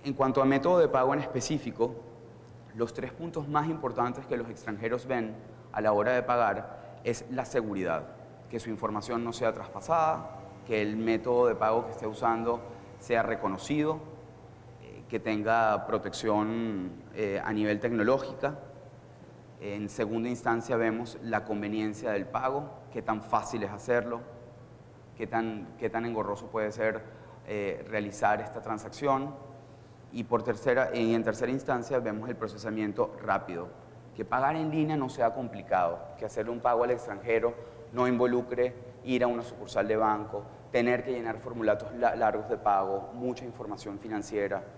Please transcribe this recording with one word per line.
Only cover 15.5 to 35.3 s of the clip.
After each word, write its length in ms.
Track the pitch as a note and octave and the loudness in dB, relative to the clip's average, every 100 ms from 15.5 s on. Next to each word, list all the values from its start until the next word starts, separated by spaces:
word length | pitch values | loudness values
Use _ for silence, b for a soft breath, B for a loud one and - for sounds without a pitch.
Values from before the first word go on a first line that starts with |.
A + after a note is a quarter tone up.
| A#2 A2 G#2 G2+ | 4 6 2 2
protección, 1040 | A2 G2+ - A2 G#2+ G#2+ A2+ A2+ G2+ F2+ F2 - - | 0 -2 -2 2 2 2 0 -2 -2 -6 -8 -12 -4
eh, 260 | G#2+ G2 | -2 -2
a 80 | - | 0
nivel 280 | G#2+ G#2 G#2 | 0 2 2
tecnológica. 800 | A#2 A#2 G#2+ C3+ - - C#3 D3 - - - - - - - - - - | 0 2 4 4 0 -4 -4 -4 -14 -18 -18 -20 -20 -20 -20 -20 -20 -12
En 300 | G#2 G2+ G2+ | -8 -4 -6
segunda 400 | - G#2+ A2+ A#2 | -2 0 0 -2
instancia 460 | A#2+ B2 A#2 A#2+ A#2+ | 0 0 0 2 2
vemos 400 | A2+ A2+ A#2 - | 2 0 -6 -8
la 220 | A#2 A2 A2 | -2 -2 0
conveniencia 640 | G#2 G#2 G#2+ G#2+ G#2 A#2+ | -4 -2 0 -2 -2 -2
del 160 | G#2 F#2 | -2 -2
pago, 420 | A#2 C3 C#3 D3 - - | -2 0 -2 -6 -12 -10
qué 80 | A#2 | -6
tan 220 | A2 G#2+ | -2 -2
fácil 400 | G#2+ A2+ - A#2 | 2 0 0 -4
es 80 | G2 | -4
hacerlo, 500 | G2+ - A#2+ A#2 A#2 B2 - - - - - - - - - | -6 2 2 2 -6 -8 -16 -18 -20 -20 -20 -20 -20 -20 -8
qué 80 | A2 | -2
tan, 440 | A2+ A2+ G#2+ E2+ - | 0 -2 -4 -10 -6
qué 100 | A2+ | -2
tan 160 | A2+ A#2 | -2 -2
engorroso 400 | A2+ G2+ G2+ A2+ | -2 -2 -4 -4
puede 260 | A2 G#2+ | -2 -2
ser, 300 | A2 A2 - - B B B - | 0 0 0 -10 B B B -6
eh, 360 | G#2 G2 E2 - | -2 -2 -4 -4
realizar 500 | G#2+ G#2 G2 G#2+ G#2 | -4 -4 2 2 2
esta 220 | G#2+ A#2 | -2 -8
transacción. 840 | A2+ A2 - - C#3+ C3+ C#3+ - - B B B B B - | -6 -6 -6 -2 0 2 0 -8 -14 B B B B B -10
Y 120 | A#2+ | -8
por 200 | A2+ A#2 | 0 0
tercera, 520 | A2 G#2 C3+ B2+ B2+ A#2+ | 2 0 2 4 4 4
y 180 | A2+ | 4
en 100 | A#2 A2+ | 4 2
tercera 260 | G#2+ B2 | 0 0
instancia 480 | B2+ C#3 B2+ A#2 C3+ | 0 0 -2 2 0
vemos 300 | A#2 G#2+ A#2 | 0 -4 -6
el 80 | A2+ | -4
procesamiento 800 | A2 G#2+ A2 A2 G#2 G2+ - - | -6 -6 -4 -2 -2 2 0 0
rápido, 460 | G#2+ F#2+ - E2+ F2+ - - - - - | 0 0 0 -6 -6 -12 -18 -18 -16 -8
que 80 | |
pagar 320 | G#2+ A#2+ C#3 D#3+ | 0 2 4 2
en 160 | D#3 | 0
línea 240 | D#3 D3+ D#3 | 2 2 2
no 140 | B2+ | 0
sea 240 | B2+ A#2 | 2 2